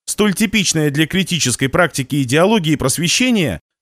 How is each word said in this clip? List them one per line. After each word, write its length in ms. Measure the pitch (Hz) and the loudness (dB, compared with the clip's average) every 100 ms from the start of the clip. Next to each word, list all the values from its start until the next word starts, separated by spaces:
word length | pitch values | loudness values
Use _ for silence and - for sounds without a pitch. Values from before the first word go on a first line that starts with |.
| - | -12
столь 300 | - 208 175 | 0 0 2
типичная 560 | 208 214 180 160 151 | 0 0 0 0 0
для 160 | 139 160 | 0 0
критической 600 | 185 185 170 127 120 131 | 0 -2 -2 -2 -2 0
практики 560 | 170 170 - 131 147 | 2 0 -2 -4 -2
идеологии 540 | 127 147 190 226 156 147 | 0 2 2 2 0 0
просвещения, 800 | - - 165 - 254 220 147 101 - _ | -2 -2 -2 0 0 2 0 -4 -10 _